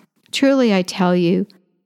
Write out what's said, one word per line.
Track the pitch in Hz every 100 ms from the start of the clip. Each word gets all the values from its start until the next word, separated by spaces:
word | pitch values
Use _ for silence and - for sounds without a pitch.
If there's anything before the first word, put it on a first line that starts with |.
| _ _ _
Truly, | - 269 269 240
I | 190
tell | 180 - 180
you, | 180 170 185 202 _ _ _